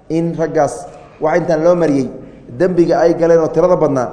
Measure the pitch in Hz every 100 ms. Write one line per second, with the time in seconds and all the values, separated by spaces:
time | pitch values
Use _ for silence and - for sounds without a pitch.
0 | - 165 170 156 160 156 139 - - -
1 | - - 156 175 165 156 170 175 156 139
2 | 120 - - - - 120 180 175 160 147
3 | 170 160 165 165 156 160 180 170 151 135
4 | 113